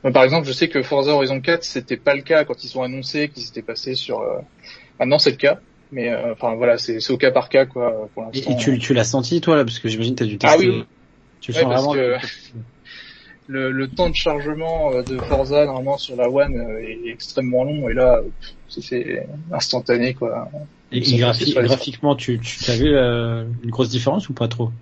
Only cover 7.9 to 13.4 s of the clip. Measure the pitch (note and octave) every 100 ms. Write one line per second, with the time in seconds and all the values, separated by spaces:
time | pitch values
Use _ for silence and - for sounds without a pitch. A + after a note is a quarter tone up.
7.9 | A2 G#2+ - A2+ C3 - B2 C3 B2+ -
8.9 | B2 A2+ C#3 B2 E3+ E3 D#3 B2 A2+ A2+
9.9 | A2 A2+ B2+ A2 G2+ C#3+ D#3 F#4 - -
10.9 | _ _ _ _ _ - C3+ C#3 B2 C#3
11.9 | C#3 B2+ B2+ B2+ - - A#2 A#2 _ -
12.9 | - - - - -